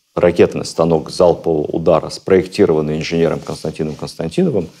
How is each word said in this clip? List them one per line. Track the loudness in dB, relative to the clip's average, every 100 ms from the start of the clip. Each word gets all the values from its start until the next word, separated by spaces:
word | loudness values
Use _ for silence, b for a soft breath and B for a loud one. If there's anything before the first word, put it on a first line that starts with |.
| _
Ракетный | 0 2 4 2 2
станок | -6 -2 0 0 -2
залпового | 2 2 2 0 -2
удара, | -2 -2 2 2 0
спроектированный | -8 0 2 2 2 2 2 0 -4
инженером | -4 0 0 -2
Константином | -8 -10 -8 -6 -8 -8
Константиновым, | -10 -8 -6 -2 0 0 -4 b